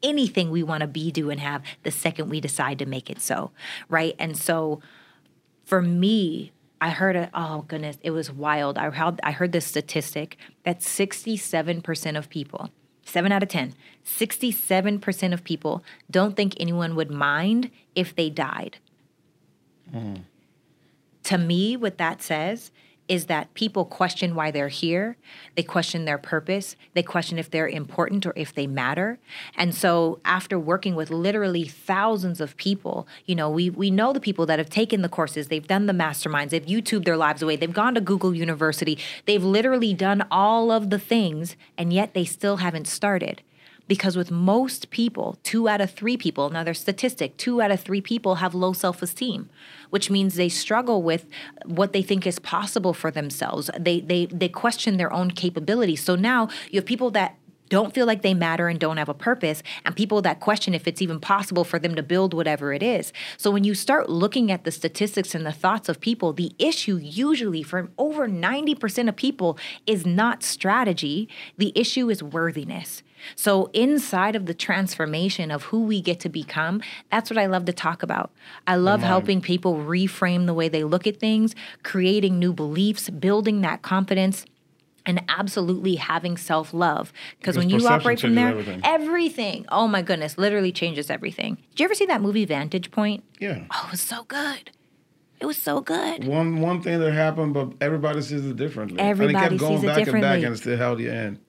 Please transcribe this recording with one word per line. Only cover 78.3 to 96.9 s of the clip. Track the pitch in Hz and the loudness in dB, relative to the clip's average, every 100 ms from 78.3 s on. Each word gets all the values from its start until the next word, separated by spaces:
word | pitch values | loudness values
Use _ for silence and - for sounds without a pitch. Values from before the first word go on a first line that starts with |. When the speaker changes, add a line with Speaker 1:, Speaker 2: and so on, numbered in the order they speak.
| _ - - - | _ -20 -8 0
Speaker 1:
I | 180 | 4
love | 185 208 | 6 4
Speaker 2:
The | 185 | 4
mind. | |
Speaker 1:
helping | 185 202 190 | 2 4 0
people | 175 180 185 156 | 2 0 2 0
reframe | 147 180 190 - 180 175 | 0 0 0 0 2 2
the | 175 | 2
way | 165 165 | 2 2
they | 156 | 2
look | 151 180 208 | 2 2 0
at | 208 | 0
things, | 220 220 220 - - - | 2 4 2 0 -16 -12
creating | - 190 185 208 190 180 | -4 2 4 4 4 4
new | 180 | 2
beliefs, | 156 151 156 208 208 - | 2 -2 2 2 2 -4
building | 160 185 208 214 208 | -2 2 4 4 2
that | 170 - | 2 0
confidence, | - 190 190 190 190 190 - _ _ _ _ _ - | 0 0 2 4 2 0 -6 _ _ _ _ _ -2
and | 175 180 | -2 0
absolutely | 165 196 202 175 185 190 165 | -2 0 -2 0 0 0 0
having | - 165 175 170 | 0 -2 -2 -4
self-love. | - 160 156 170 170 151 - | 0 0 0 0 2 0 -4
'Cause | - - - | -12 -18 -8
Speaker 2:
Because | 185 175 | -2 2
Speaker 1:
when | 180 | 4
you | 208 | 6
Speaker 2:
perception | 240 240 | 6 6
Speaker 1:
operate | 240 233 | 4 2
from | 240 233 | 4 4
Speaker 2:
changes | |
Speaker 1:
there, | 240 220 202 | 4 2 -4
Speaker 2:
everything. | 185 | -2
Speaker 1:
everything, | - 320 311 349 330 285 208 - - | 2 2 2 0 0 -2 -6 -6 -2
oh | 196 226 | 2 4
my | 196 | 2
goodness, | 170 170 151 151 | 0 -2 -2 0
literally | 202 208 185 | 2 2 0
changes | 175 170 147 147 | 0 -4 -4 -6
everything. | - - - - - _ | -6 -6 -6 -6 -6 _
Did | - | 0
you | |
ever | 359 | 0
see | 427 381 | 2 2
that | 247 | 2
movie | 202 214 196 | 2 0 0
Vantage | 143 147 180 - | -2 -2 -4 -4
Point? | - 208 202 - - | -2 0 -2 -8 -10
Speaker 2:
Yeah. | 202 120 - | -8 -8 -6
Speaker 1:
Oh, | - - | -8 -6
it | |
was | 180 | -6
so | - 233 | -6 -8
good. | - 285 294 269 - - _ _ _ _ _ - | -8 -6 -6 -6 -14 -20 _ _ _ _ _ -8
It | 285 | -6
was | 294 | -4
so | - 143 | -2 -2
good. | - - - 330 | -2 -2 -2 -4
Speaker 2:
One, | 127 156 165 160 | -2 0 2 2
one | 165 180 | 0 0
thing | 175 | 0